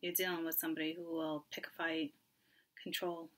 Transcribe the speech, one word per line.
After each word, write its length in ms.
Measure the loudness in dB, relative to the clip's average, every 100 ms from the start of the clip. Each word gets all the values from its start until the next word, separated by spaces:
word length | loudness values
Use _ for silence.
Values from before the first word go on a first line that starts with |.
You're 140 | -2
dealing 320 | 2 2 2 0
with 120 | 0
somebody 360 | 0 2 0
who 100 | 0 -2
will 300 | 0 0 0 -2
pick 140 | -8 -8
a 40 |
fight, 420 | -2 0 2 0 -2 _ _ _ -20 _ -10
control 460 | -4 0 0 0 -6